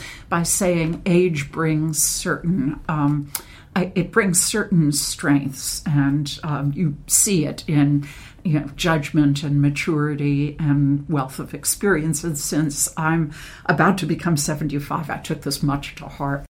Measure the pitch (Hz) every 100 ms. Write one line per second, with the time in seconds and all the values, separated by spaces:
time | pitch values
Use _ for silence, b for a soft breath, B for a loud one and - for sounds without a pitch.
0 | B B B 170 170 - 185 170 160 170
1 | 196 175 180 151 143 151 160 156 160 147
2 | - - 180 143 170 185 131 - - 151
3 | 143 147 143 B B B B 185 185 185
4 | 165 226 196 165 - 214 - 175 147 143
5 | - - 160 143 139 - - - - 143
6 | 139 143 143 - 160 135 143 147 160 147
7 | - - - 180 143 - - 147 143 143
8 | 143 B B B 185 147 - - 175 160
9 | 143 160 143 139 156 143 143 143 - 151
10 | 147 147 143 143 147 - 151 143 139 143
11 | 143 147 135 - 131 143 - - 202 165
12 | 156 156 170 143 - 151 156 - - -
13 | 156 165 147 B B B B 156 170 190
14 | 160 165 175 151 - 143 151 143 143 -
15 | 151 - - 147 147 139 143 143 - -
16 | 143 - 143 143 -